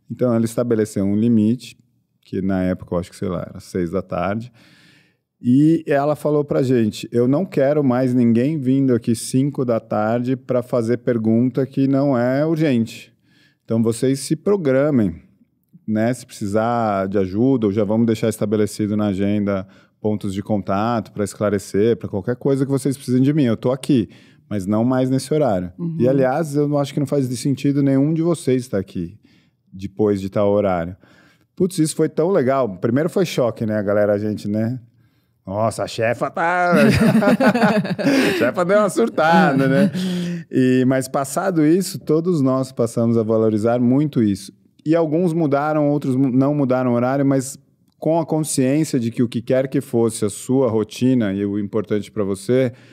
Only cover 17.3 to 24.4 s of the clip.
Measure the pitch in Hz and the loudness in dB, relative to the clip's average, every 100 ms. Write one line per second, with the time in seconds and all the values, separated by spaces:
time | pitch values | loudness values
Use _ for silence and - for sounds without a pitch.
17.3 | 98 127 135 107 98 98 110 117 110 113 | 0 2 2 0 0 0 2 2 0 -2
18.3 | 107 107 107 104 - 107 104 104 95 101 | -2 -2 0 0 -2 -2 0 0 0 0
19.3 | 104 101 98 95 - _ _ 107 104 104 | 0 0 -2 -6 -16 _ _ -4 -4 -4
20.3 | 95 - 107 95 98 110 120 95 - 101 | -8 -4 -4 -2 -2 0 -2 -4 -6 -6
21.3 | - 104 98 - 95 110 113 95 101 92 | -2 -2 -2 -2 0 2 0 -2 -6 -6
22.3 | 123 143 139 135 139 147 131 - 127 131 | -4 -2 0 0 0 -2 -4 -2 2 2
23.3 | 151 127 107 123 127 - 139 92 - - | 2 2 0 0 -2 2 2 2 -6 -20
24.3 | _ | _